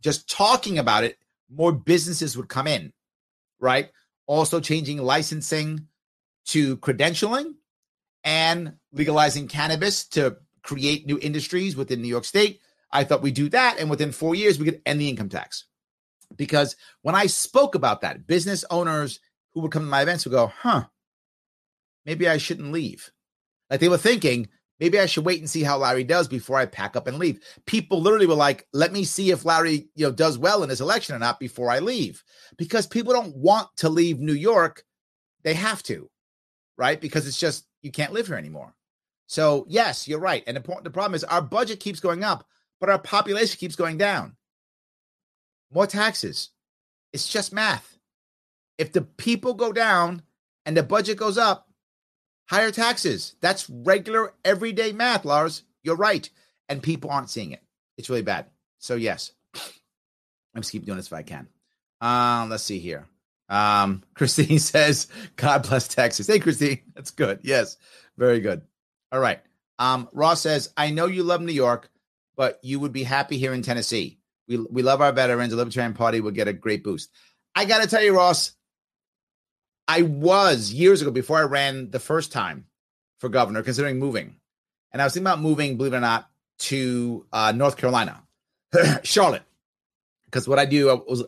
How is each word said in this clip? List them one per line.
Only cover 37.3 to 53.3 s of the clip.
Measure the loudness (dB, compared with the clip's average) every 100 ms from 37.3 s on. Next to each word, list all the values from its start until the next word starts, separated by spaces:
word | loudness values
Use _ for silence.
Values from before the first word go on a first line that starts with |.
| -2
just, | -2 -4 -10 _
you | -12
can't | -6 -4
live | -4 -6
here | -8
anymore. | -10 -14 -18 _ _ _ _ _ -10
So | 0 2 2 0
yes, | 0 0 -2 -6
you're | -6
right. | -2 -4 -4
And | -10
the |
po-, | -10 -12
the | -10
problem | -6 -4
is | -4
our | -2 -2
budget | 0 -2 -2 -4
keeps | -10 -6
going | -4 -2
up, | -2 -4 -8 _ _ _
but | 0
our | 0
population | 0 0 0 0 -2 -2
keeps | -8 -4
going | -4 0
down. | 0 0 -6 -14 _ _ _ _ _ _ _ _ _ _ _ _ _
More | 0 0
taxes. | 0 -2 -2 -6 -8 -12 _ _ _ _ _ _
It's | -10 -6
just | -4 -4
math. | -2 -2 -2 -6 _ _ _ _ _ _ _ _ -6
If | -2
the | -2
people | -4 -6 -2 -2 -2
go | -2 -2
down | 0 2 2 2 -2 -14 _ _ _ -2
and | 0
the |
budget | 2 2 0 -2
goes | -2 0
up, | 2 0 _ _ _ _ _ _ _ _ -4
higher | 0 0
taxes. | 0 0 0 -2 -4 -8